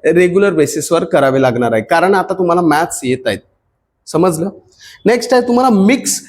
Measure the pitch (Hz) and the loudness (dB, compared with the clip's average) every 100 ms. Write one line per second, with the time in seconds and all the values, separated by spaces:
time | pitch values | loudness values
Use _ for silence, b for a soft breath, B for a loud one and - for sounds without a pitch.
0 | 151 170 180 180 202 160 135 143 143 170 | 0 2 2 2 0 0 -2 -2 -2 -2
1 | 175 160 135 131 131 120 120 110 107 170 | 0 0 2 2 0 0 -2 -2 0 0
2 | 180 196 180 190 180 170 170 147 170 - | 2 0 -2 -4 0 0 2 0 -2 -6
3 | 127 127 120 98 _ _ _ _ _ _ | -4 -4 -4 -6 _ _ _ _ _ _
4 | - 160 180 156 196 - _ B B B | -8 -2 0 -2 -6 -10 _ B B B
5 | 196 240 240 254 240 240 254 208 196 262 | 0 0 0 0 2 0 2 2 2 0
6 | - - | -2 -8